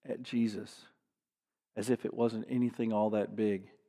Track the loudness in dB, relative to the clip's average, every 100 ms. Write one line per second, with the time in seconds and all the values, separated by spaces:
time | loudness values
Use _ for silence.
0 | -8 -8 -4 0 0 -2 -10 -18 -20 _
1 | _ _ _ _ _ _ _ -6 0 0
2 | 0 0 0 0 -2 0 0 0 0 2
3 | 2 2 0 0 0 0 -6 -20